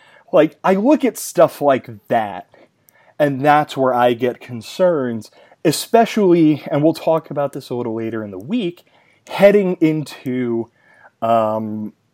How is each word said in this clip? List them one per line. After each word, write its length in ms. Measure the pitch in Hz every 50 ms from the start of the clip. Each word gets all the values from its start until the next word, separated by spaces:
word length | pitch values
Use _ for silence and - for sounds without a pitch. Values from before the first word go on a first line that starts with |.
| _ _ _ _ _ _
Like, 260 | - 165 156 156 - _ -
I 120 | 175 196
look 280 | 196 214 277 311 240 269
at 140 | 220 -
stuff 440 | - - - - 180 160 139 - -
like 460 | 143 143 135 120 - - 113 104 _
that, 420 | - 123 113 107 101 92 90 - _ _ _ _ _ _ _ _ _ _ _ _ _ _ -
and 220 | 151 143 139 127
that's 340 | 139 147 147 151 147 - -
where 180 | 135 135 127 123
I 200 | 120 123 123 123
get 260 | 113 127 120 113 -
concerns, 920 | - - 123 113 - - - - 185 180 170 143 131 120 117 110 - - _ _ _ _ _ _ -
especially, 1000 | 160 - - - - - 226 226 - - 220 202 185 170 170 160 151 151 135 - -
and 100 | 156 143
we'll 120 | 147 165 160
talk 360 | - - 175 160 160 - -
about 220 | 143 147 143 139
this 180 | - 143 - -
a 60 | 127
little 180 | 120 120 113 110
later 280 | 113 113 113 113 110 110
in 80 | 101
the 80 | 95 92
week, 460 | 104 147 226 254 190 170 - - _ _ _ _ _ _ _ _ _
heading 500 | - - - 196 202 202 208 190 180 180 -
into, 920 | 165 156 156 156 139 - - - - 135 127 127 123 120 117 117 110 - _ _ _ _ _ _ _ _ _ -
um, 720 | - 113 117 113 110 107 110 110 110 107 107 107 107 104 - _ _ _